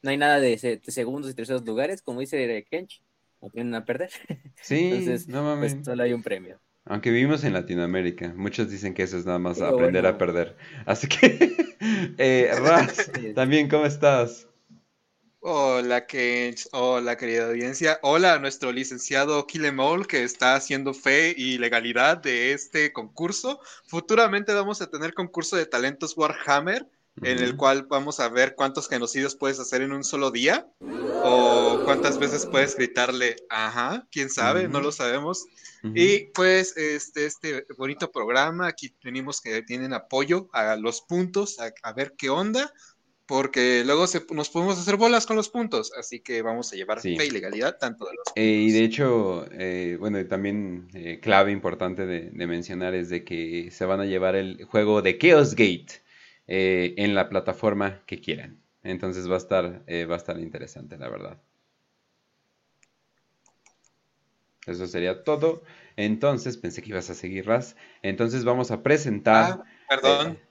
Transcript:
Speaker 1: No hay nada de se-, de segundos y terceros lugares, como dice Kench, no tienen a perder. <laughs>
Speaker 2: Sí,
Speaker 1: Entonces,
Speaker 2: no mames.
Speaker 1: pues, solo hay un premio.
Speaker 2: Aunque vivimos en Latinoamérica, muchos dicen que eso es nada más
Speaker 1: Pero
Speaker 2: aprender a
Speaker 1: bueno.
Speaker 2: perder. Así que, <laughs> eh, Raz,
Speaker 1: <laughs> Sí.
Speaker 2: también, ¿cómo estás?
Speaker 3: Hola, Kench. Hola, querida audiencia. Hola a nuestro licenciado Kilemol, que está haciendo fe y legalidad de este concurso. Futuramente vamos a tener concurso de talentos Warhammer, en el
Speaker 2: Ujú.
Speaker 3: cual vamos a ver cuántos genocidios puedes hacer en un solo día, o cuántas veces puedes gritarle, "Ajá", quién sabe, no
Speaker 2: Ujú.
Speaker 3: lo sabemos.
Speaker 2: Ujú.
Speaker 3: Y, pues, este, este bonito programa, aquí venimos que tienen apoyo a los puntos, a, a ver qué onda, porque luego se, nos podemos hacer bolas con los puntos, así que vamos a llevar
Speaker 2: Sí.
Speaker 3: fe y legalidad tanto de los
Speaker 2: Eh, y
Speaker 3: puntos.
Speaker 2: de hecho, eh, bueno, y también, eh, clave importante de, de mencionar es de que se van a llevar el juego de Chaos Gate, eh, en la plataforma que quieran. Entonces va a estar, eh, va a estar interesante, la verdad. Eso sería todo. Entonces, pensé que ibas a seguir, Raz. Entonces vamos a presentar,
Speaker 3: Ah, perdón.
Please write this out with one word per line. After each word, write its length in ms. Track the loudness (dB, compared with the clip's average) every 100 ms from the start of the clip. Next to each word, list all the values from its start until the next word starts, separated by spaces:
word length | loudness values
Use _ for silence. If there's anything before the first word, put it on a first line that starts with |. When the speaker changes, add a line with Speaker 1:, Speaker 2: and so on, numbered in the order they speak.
Speaker 1:
No 80 | -2
hay 60 | 2
nada 220 | 4 6
de 180 | 4 2
se-, 200 | -2 -4
de 140 | -6
segundos 380 | -6 -4 -6 -8
y 40 | -10
terceros 300 | -6 -6 -4
lugares, 360 | -2 -2 -6
como 200 | -8 -8
dice 440 | -4 -2 -2 -4 -6
Kench, 320 | -10 -10 -20 _ _ _ _
no 80 | -16
tienen 260 | -8 -6 -6
a 80 |
perder. 280 | -4 -6 -6 -10 -12
<laughs> 260 | -12 -12 _
Speaker 2:
Sí, 280 | -2 0 2
Speaker 1:
Entonces, 380 | 0 -2 -4 -4
Speaker 2:
no 160 | -4
mames. 300 | -2 -2 -2 -4
Speaker 1:
pues, 100 | -6
solo 180 | -2
hay 100 | 0
un 100 | -2
premio. 360 | -4 -8 -8 -20 _ _ -6
Speaker 2:
Aunque 260 | -2 2
vivimos 320 | 4 4 2
en 100 | 0
Latinoamérica, 800 | -2 -2 -2 0 0 -2 -4 -10 -6
muchos 360 | -6 -2 -4
dicen 220 | -4 -8
que 100 | -4
eso 140 | -4 -4
es 80 | -2
nada 140 | -2
más 180 | -2 -2
Speaker 1:
Pero 160 | 0 2
Speaker 2:
aprender 300 | 4 4 2
a 60 |
Speaker 1:
bueno. 40 | 2
Speaker 2:
perder. 400 | 0 0 -4 -8 -20 -14 -4
Así 220 | -2 -2
que, 680 | 6 6 6 2 2 -4 -4
<laughs> 380 | -2 0 -2 2
eh, 340 | 4 6 4 4
Raz, 540 | 6 6 4 -2 -4
Speaker 1:
<laughs> 20 |
Sí. 200 | -4 -6
Speaker 2:
también, 340 | 0 4 4 4
¿cómo 160 | 2 2
estás? 640 | 4 4 4 2 -4 -20 _ _ -20 _ _ _ _ _ _
Speaker 3:
Hola, 680 | -2 2 2 2 2 0 0
Kench. 600 | -2 0 2 -2 -6 -8
Hola, 440 | 0 2 2 0 -4
querida 300 | 0 0 0
audiencia. 520 | -2 -4 0 0 2
Hola 320 | 4 6 6
a 60 | 4
nuestro 320 | 0 -4 -4
licenciado 720 | -4 -6 -8 -2 0 2 0 -2
Kilemol, 600 | -2 -2 2 2 2 0
que 160 | 0
está 320 | 0 2 4 4
haciendo 380 | 2 -4 -4
fe 400 | -2 4 4 4 0
y 200 | -4 -2
legalidad 600 | 0 0 0 2 4 4
de 360 | 0 0 0
este 380 | -2 -2 0 0
concurso. 680 | -2 -12 -8 -6 -4 -6 -8 -14 -20 _
Futuramente 680 | -10 2 4 4 2 0
vamos 280 | 0 0 -6
a 80 | -8
tener 240 | -6 -6
concurso 420 | -6 -6 -6 -2 -2
de 100 | 0
talentos 500 | 0 0 -4 -8 -2
Warhammer, 720 | -2 -2 2 2 2 -4 -6 _ _ -6
en 180 | -2 0
el 100 | 0
Speaker 2:
Ujú. 60 | 4
Speaker 3:
cual 260 | 4 4
vamos 360 | 0 -2 -2 -4
a 100 | -2
ver 260 | 2 2 2
cuántos 320 | -2 -2 -4
genocidios 460 | -4 -2 -2 -4 -2
puedes 240 | -2 -2
hacer 220 | -2 -2
en 100 | -2
un 120 | -4
solo 260 | -6 -2 -2
día, 360 | 2 2 0 -4 _
o 1000 | -12 -8 -6 0 6 6 8 6 4 2
cuántas 360 | 2 2 2 2
veces 260 | 0 -2 0
puedes 300 | 2 2 0
gritarle, 600 | -2 0 0 2 0 -2 -6
"Ajá", 580 | -4 -2 -2 -4 -4 -8
quién 180 | -8 -6
sabe, 380 | 0 2 2 0
no 100 | -2
Speaker 2:
Ujú. 80 | -2
Speaker 3:
lo 40 |
sabemos. 540 | -2 -2 -2 -4 -8 -10 _ -20 -12
Speaker 2:
Ujú. 100 | -6 2
Speaker 3:
Y, 300 | 4 4 0 2
pues, 400 | 6 6 2 -4
este, 480 | -4 -4 -6 -4 -4
este 400 | -4 -8 -8 -10 -8
bonito 340 | -8 -6 -6
programa, 560 | -4 0 2 2 0 -6
aquí 260 | -6 -16 _
venimos 380 | -10 -10 -8 -10
que 200 | -6 -6
tienen 300 | -6 -8 -6
apoyo 540 | -8 -4 -2 0 -2 -2
a 220 | -2 0 0
los 260 | -2 -6
puntos, 580 | _ -2 -2 -2 -4 -6
a, 120 | -10 -10
a 120 | -12
ver 200 | -8 -8 -4
qué 120 | -2
onda, 420 | 0 0 -2 -4 _ -20 _ _ _ _
porque 560 | -2 0 2 4 4 4
luego 220 | 2 2
se, 180 | 0 -6
nos 160 | -6 -4
podemos 300 | -2 0 0
hacer 160 | 0 4
bolas 300 | 6 4 2
con 100 | -2
los 140 | -2
puntos, 420 | -4 -2 -2 -4 -10
así 240 | -14 -14
que 200 | -6 -4
vamos 300 | -2 -4 -6
a 40 | -8
llevar 240 | -6 -4
Speaker 2:
Sí. 160 | -2 -2
Speaker 3:
fe 80 | -2
y 40 |
legalidad 480 | -4 -6 -4 -4 -2
tanto 280 | -8 -6 -12
de 80 | -10
los 120 | -8 0
Speaker 2:
Eh, 180 | 2
y 40 | 4 4
Speaker 3:
puntos. 80 |
Speaker 2:
de 100 | 4 4
hecho, 600 | 2 2 2 0 -4 -8
eh, 460 | -8 -6 -4 -4 -4
bueno, 200 | -4 -4
y 60 | -2
también, 600 | -4 -2 -4 -6 -10 -14
eh, 260 | -14 -12 -6
clave 300 | 6 6 6
importante 540 | 2 -2 -4 -4 -4 -4
de, 240 | -6 -8
de 160 | -8 -6
mencionar 460 | -6 -6 -6 -4 -4
es 140 | -4
de 140 | -6 -6
que 440 | -8 -6 -8 -10
se 140 | -6 -2
van 140 | -2
a 60 | 0
llevar 300 | 0 0 0
el 280 | -4 -10
juego 380 | -2 0 4 4
de 160 | 2 4
Chaos 340 | 6 8 6 4
Gate, 460 | 2 2 -8 -20 _ _ -20 _ -4
eh, 460 | 0 2 2 0 0
en 180 | 0 2
la 120 | 0
plataforma 720 | -2 -2 -2 -2 0 -4 -6 -14
que 160 | -12
quieran. 400 | -8 -8 -10 -20 _ _
Entonces 460 | -10 -8 -6 -8 -4
va 60 | -4
a 40 |
estar, 440 | 0 -2 -2 -8 -8
eh, 180 | -6 -4
va 80 | -6
a 20 |
estar 220 | -6 -10
interesante, 580 | -10 -12 -16 -18 -20 -14
la 120 | -14
verdad. 320 | -12 -14 -18 _ _ _ _ _ _ _ _ _ _ _ _ _ _ _ _ _ _ _ _ _ _ _ _ _ _ _ _ _ _ _ _ -12
Eso 220 | -8 -6
sería 360 | -4 -2 -2
todo. 400 | -2 0 0 -2 -10 -20 -18 -4
Entonces, 600 | -2 0 0 0 -4 -8
pensé 240 | -10 -10
que 80 | -10
ibas 200 | -10 -8
a 40 | -12
seguir, 300 | -10 -8 -2
Raz. 300 | -2 -2 -18 -20 _
Entonces 440 | -6 -2 -2 0 0
vamos 260 | 0 0
a 120 | -2
presentar, 760 | 2 2 2 0 6 6 6 0
Speaker 3:
Ah, 20 | -12 _ -2
perdón. 500 | 2 4 4 0 -6 _